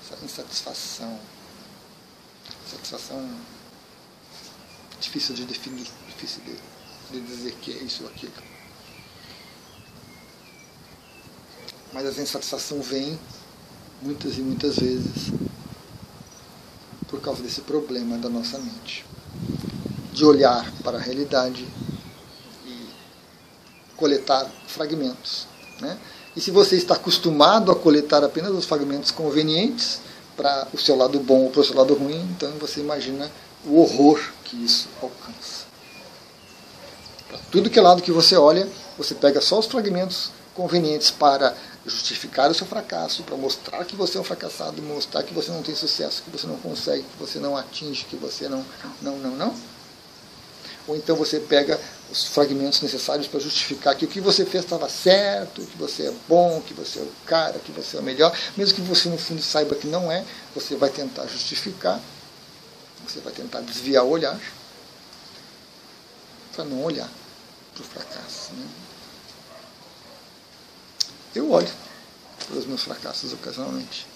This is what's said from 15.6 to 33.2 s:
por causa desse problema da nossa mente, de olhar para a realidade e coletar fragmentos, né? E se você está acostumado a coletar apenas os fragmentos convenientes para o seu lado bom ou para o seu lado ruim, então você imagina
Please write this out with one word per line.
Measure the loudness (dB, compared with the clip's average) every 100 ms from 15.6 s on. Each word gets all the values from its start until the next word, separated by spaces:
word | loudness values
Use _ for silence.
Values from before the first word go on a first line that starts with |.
| -18 -18 -20 -20 -20 -20 -20 -20 -20 -20 -20 -20 -20 -14 -12
por | -8
causa | -6 -6
desse | -8 -10
problema | -4 -4 -2 -4 -4 -4
da | -4
nossa | -4 -6 -8
mente, | -10 -12 -12 -14 -14 -20 -18 -12 -8 -6 -6 -8 -8 -10 -10
de | 4 8
olhar | 8 6 4 -2 -8
para | -6 -6
a |
realidade | -6 -6 0 0 0 -4 -12 -12 -10 -10 -12 -20 -20 -20 -20 -20 -16
e | -14 -16 -18 -20 -20 -20 -20 -20 -20 -20 -20 -20 -2
coletar | 2 2 2 0 0 -12 -14
fragmentos, | -8 -6 -2 -4 -6 -10 -10 -10 -18 -20 -12
né? | -10 -10 -14 -20 -14 -8
E |
se | 4
você | 6 8 6
está | 4
acostumado | 2 4 2 2 8 8 8 6
a | 6
coletar | 8 6 6 4
apenas | 4 0 -2
os | -2
fragmentos | 0 -2 0 -2 -2
convenientes | -2 0 2 2 2 2 0 -4 -4 -10 -20 -18 -2
para | 0 0 -4
o | -2
seu | 4 6
lado | 6 4
bom | 6 8 8
ou |
para | 6
o |
seu | 4 6
lado | 6 6
ruim, | 2 -2 -4
então | -4 -6 -4
você | -6 -4
imagina | -4 -4 -4 -6